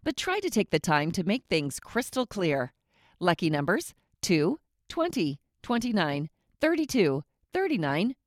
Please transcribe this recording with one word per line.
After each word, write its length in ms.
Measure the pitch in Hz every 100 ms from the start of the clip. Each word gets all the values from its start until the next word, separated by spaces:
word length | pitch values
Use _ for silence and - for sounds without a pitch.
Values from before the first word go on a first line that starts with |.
but 140 | 311 -
try 220 | - 403
to 100 | 381
take 220 | 214 -
the 80 | 160
time 320 | - 151 156
to 100 | 190
make 220 | 170 254 -
things 340 | 160 143 -
crystal 460 | - 226 - 262 247
clear. 480 | 208 170 139 123 - _ _ _ _
Lucky 300 | 175 165 165
numbers: 440 | 151 143 226 - - _ _
two, 380 | - 160 160 302 _ _ _
twenty, 500 | - 339 262 151 143 _ _
twenty-nine, 680 | - 240 240 214 151 143 156 - _ _
thirty-two, 640 | 311 330 302 262 156 135 - _ _
thirty-nine, 640 | 359 381 247 147 147 233 -